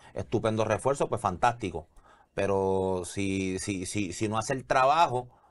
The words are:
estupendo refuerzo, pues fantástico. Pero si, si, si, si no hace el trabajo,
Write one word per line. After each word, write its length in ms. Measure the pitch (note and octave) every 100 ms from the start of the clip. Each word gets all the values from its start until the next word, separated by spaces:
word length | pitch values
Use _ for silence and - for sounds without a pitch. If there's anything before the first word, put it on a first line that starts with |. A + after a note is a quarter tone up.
| -
estupendo 520 | - G2+ A2+ A2 A2
refuerzo, 440 | G#2+ G#2 C3 C#3 E3
pues 120 | A#2
fantástico. 680 | G2+ F2 A#2+ A#2+ G2+ E2 - _ _ - _
Pero 680 | - G2 G2 F#2+ F#2+ F#2+ F#2
si, 540 | F2 - G2 F#2+ F#2+ F#2
si, 280 | G2 G2 F#2
si, 260 | G#2+ F#2+
si 160 | - A2
no 100 | A2
hace 140 | A2
el 120 | C3+
trabajo, 640 | A#2+ C3 C3 D#3 E3 B2 B2+ - _